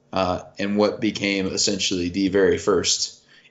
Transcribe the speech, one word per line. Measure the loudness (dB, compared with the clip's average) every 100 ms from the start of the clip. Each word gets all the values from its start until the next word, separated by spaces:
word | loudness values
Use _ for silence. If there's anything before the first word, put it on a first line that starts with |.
| -8
uh, | -2 0 -2 -6 -6
and | -2 2
what | 2 2
became | -2 -2 -2 0 -2
essentially | -2 -2 -2 -2 -2 -2
the | 0 2
very | 4 4 2
first | 2 0 0 -2 -4 -10 _ -20 _